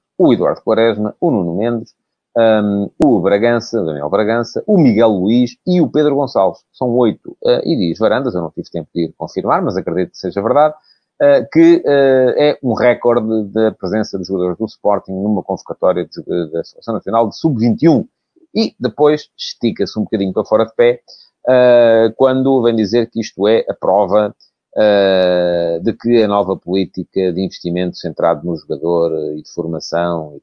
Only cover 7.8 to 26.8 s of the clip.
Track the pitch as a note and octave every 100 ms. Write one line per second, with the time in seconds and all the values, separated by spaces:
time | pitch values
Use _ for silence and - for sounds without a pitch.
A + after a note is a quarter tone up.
7.8 | F2 E2 A2 A2+ C3+ F2+ E2 - E2+ E2+
8.8 | E2 E2+ E2 - E2 - G#2+ E3 D#3+ F#2
9.8 | F2 F2+ F2+ - F#2 G2 G#2+ C3+ D3+ D3+
10.8 | _ _ _ - C#3+ C#3 A#2+ D#3+ E3 E3+
11.8 | C#3+ C#3+ C3+ C3 B2+ - D3 - C3 G#2+
12.8 | A#2+ A#2 A#2+ A#2+ A2 A2 G#2 G#2+ A2 G2+
13.8 | F2+ G#2+ G#2 F#2+ F2 F#2+ F2+ F2 A2 -
14.8 | G#2 G2+ - F#2+ G#2 G2+ - F#2+ - E2+
15.8 | F#2 F2 D#2+ - - F2 D#2+ E2 - D#2+
16.8 | - G#2+ F#2+ A2+ A2 - E3 A#2+ A#2 A2
17.8 | E3 C3 - _ _ _ _ G#3 A3+ -
18.8 | A#2+ B2 D3+ D3+ - - - - A#2 -
19.8 | F#2+ A2+ G2+ G#2 F#2+ F#2 G2+ A2 A2 -
20.8 | A#2+ A#2+ _ - _ _ - B2+ B2 A#2+
21.8 | A#2 A2+ A2+ - C3 C3 C3 C3+ A#2 A2+
22.8 | G2+ A#2+ A2+ A#2 G#2+ - G2+ A2 - G2
23.8 | - G2 F#2 G#2 G#2 - _ _ _ -
24.8 | G#2+ G2+ G2 F#2+ F2+ F2+ F2 F2 E2+ E2+
25.8 | G2 - A#2 A#2+ G#2 G#2 F#2 F#2+ F2 F#2+